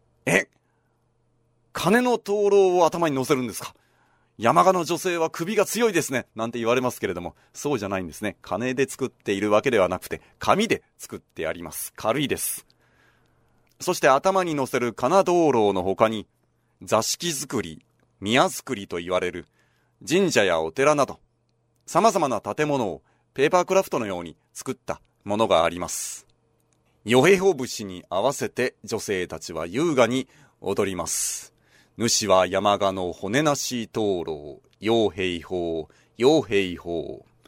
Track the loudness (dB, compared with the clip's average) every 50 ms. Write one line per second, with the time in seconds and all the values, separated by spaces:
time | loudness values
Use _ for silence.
0 | _ _ _ _ -4 0 0 0 0 -2 _ _ _ _ _ _ _ _ _ _
1 | _ _ _ _ _ _ _ _ _ _ _ _ _ _ -10 -4 0 2 4 4
2 | 4 2 0 -2 -2 -2 -2 0 2 4 4 6 6 6 6 6 4 4 4 2
3 | 0 0 0 0 0 0 0 0 0 -6 -8 -10 -12 -14 -16 _ _ _ _ _
4 | _ _ _ _ _ _ _ 0 2 4 4 6 6 6 4 2 0 -2 -4 -4
5 | -2 -2 -2 0 -2 -2 -2 -6 -6 -4 0 0 0 0 2 2 2 2 2 2
6 | -2 0 -4 -4 -4 _ -8 -6 -6 -6 -4 -4 0 0 2 2 2 -2 -4 -4
7 | -4 -4 -4 -4 -8 -10 -12 _ _ _ -16 -8 -6 -4 -4 -2 -4 -4 -4 -4
8 | -6 -8 -10 -8 -8 -8 -8 _ -10 -8 -6 -4 -4 -4 0 0 -2 -2 -2 -6
9 | -6 -8 _ _ -4 -4 -2 0 0 4 4 4 4 4 2 4 2 2 0 -4
10 | -8 -10 -12 -12 _ _ _ -6 0 2 2 2 2 0 -2 -4 _ _ _ -20
11 | -18 -16 -16 -16 _ _ _ -8 -6 -6 -6 -8 -10 -12 -12 -12 -12 -12 -12 -6
12 | -2 -2 0 0 0 -2 -4 -4 -4 -6 -8 -10 -12 _ _ _ _ _ _ _
13 | _ _ _ _ _ _ _ _ _ _ _ _ _ _ _ -10 -4 -4 -2 2
14 | 4 4 4 4 4 2 2 2 0 0 -2 -2 -2 0 0 -2 -2 -2 -4 -2
15 | -2 2 2 2 2 4 2 4 4 4 4 4 4 4 2 0 0 -2 2 2
16 | 2 2 2 -2 -10 _ _ _ _ _ _ _ _ _ _ _ -6 0 0 0
17 | 0 0 -4 -4 -4 -6 -6 -6 -8 -6 -6 -6 -6 -6 -10 -16 _ _ _ _
18 | _ _ _ -10 -4 0 2 4 2 2 0 -6 -10 -10 -10 -10 -8 -8 -8 -8
19 | -4 -2 -2 0 -2 -2 -6 -8 -14 _ _ _ _ _ _ _ _ _ _ _
20 | -6 0 0 2 2 2 4 4 4 4 4 2 0 -2 -2 2 2 2 4 4
21 | 2 -2 -2 -16 _ _ _ _ _ _ _ _ _ _ _ _ _ -4 0 2
22 | 2 4 2 2 0 0 -2 -4 -4 -6 -4 -2 -2 0 0 0 -2 -2 -4 -8
23 | _ _ _ _ _ _ -4 0 0 2 4 2 2 4 2 2 2 0 -2 -4
24 | -4 -4 -6 -8 -8 -12 -16 _ _ _ -18 -14 -10 -10 -10 _ _ -10 -10 -10
25 | _ _ _ _ -8 -4 0 0 2 4 4 4 4 2 0 -4 -8 -8 -8 -8
26 | -8 -10 -12 -14 -18 _ _ _ _ _ _ _ _ _ _ _ _ _ _ _
27 | -2 2 4 6 6 6 6 4 4 2 0 0 -4 -10 -10 -10 -10 -10 -12 -14
28 | -10 -6 -4 0 0 0 -2 -2 -6 -8 -4 -4 -4 -4 -4 _ -12 -8 -8 -6
29 | -4 -4 -4 -4 -4 -6 -8 -12 -12 -10 -8 -8 -8 -6 -4 -2 -2 0 2 2
30 | 2 2 2 -2 -6 _ _ _ _ _ _ _ -6 -4 -2 -2 -2 -2 -2 -6
31 | -6 -6 -4 -4 -4 -6 -6 -10 -12 -18 _ _ _ _ _ _ _ _ _ -4
32 | -2 0 0 0 2 4 4 4 4 4 2 0 2 2 2 2 2 0 -2 -2
33 | -4 -6 -6 -8 -8 -4 -2 0 0 0 -2 -2 -4 -6 -6 -8 -8 -6 -4 -2
34 | 0 0 0 -2 -4 -6 -8 -10 -10 -16 -18 -18 _ _ _ -6 -2 2 2 4
35 | 2 2 0 -2 -4 -4 -4 -6 -8 -6 -6 -4 -4 -2 -4 -4 -6 -8 _ _
36 | _ _ _ 2 4 4 6 4 2 2 0 0 0 0 -6 -10 -8 -6 -6 -6
37 | -6 -8 -10 -14 -16 _ _ _ _